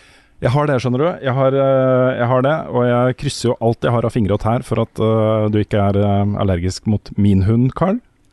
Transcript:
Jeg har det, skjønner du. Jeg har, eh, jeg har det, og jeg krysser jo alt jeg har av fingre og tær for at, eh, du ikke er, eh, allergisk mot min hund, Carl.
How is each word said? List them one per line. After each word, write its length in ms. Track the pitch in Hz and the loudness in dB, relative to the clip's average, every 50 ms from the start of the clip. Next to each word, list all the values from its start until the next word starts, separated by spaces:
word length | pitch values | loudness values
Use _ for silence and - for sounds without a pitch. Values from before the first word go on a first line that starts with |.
| - - - - _ _ _ - | -20 -20 -20 -20 _ _ _ -6
Jeg 100 | - 131 | -2 0
har 160 | 117 147 147 147 | 0 0 0 0
det, 80 | 143 123 | 0 0
skjønner 180 | - 127 123 127 | 0 -2 0 0
du. 80 | 143 175 180 - - | 0 -2 -2 -4 -4
Jeg 100 | 135 123 | -2 0
har, 220 | 135 135 135 135 | 0 0 2 2
eh, 640 | 139 135 135 135 131 131 131 131 127 127 127 127 117 | 2 2 2 2 2 2 2 2 2 2 2 0 0
jeg 80 | 120 120 | 0 0
har 140 | 131 127 | 0 2
det, 140 | 127 139 156 160 - 71 | 2 0 0 -2 -4 -4
og 160 | 85 123 123 | -2 0 0
jeg 340 | 123 120 120 123 127 123 - | 2 2 2 2 0 -2 -2
krysser 260 | - 139 - - - 117 | -4 -6 -4 -2 -2 -2
jo 40 | 123 - | -2 0
alt 180 | 110 113 117 - | 0 -2 -2 0
jeg 100 | - 139 120 | -2 -2 0
har 100 | 117 113 | 0 -2
av 80 | 117 | -2
fingre 220 | - 131 107 92 101 | 0 0 0 0 0
og 60 | 104 | -2
tær 200 | - 110 117 123 117 | 0 -2 -2 -2 -2
for 160 | - - 117 | -4 -2 -2
at, 180 | 117 - - - | -2 -4 -4 -2
eh, 480 | 110 110 110 110 107 110 110 110 107 107 | 0 0 2 2 2 2 0 0 0 0
du 120 | 104 107 | 0 0
ikke 180 | 101 - - 104 | -2 0 0 0
er, 160 | 98 101 98 98 101 | 0 2 2 2 2
eh, 320 | 101 101 101 101 101 101 - | 2 2 0 0 0 -2 -2
allergisk 440 | 104 98 92 87 87 92 90 - - - | 0 0 0 0 -2 -4 -6 -4 -2 -2
mot 260 | 107 101 - - - - | -2 -2 -4 -6 -2 0
min 260 | 101 101 98 95 95 | 2 4 4 4 2
hund, 280 | 98 113 117 123 131 - | 2 2 2 2 0 0
Carl. 260 | - 165 175 202 247 - _ _ _ _ _ | -2 -2 -2 -2 -4 -6 _ _ _ _ _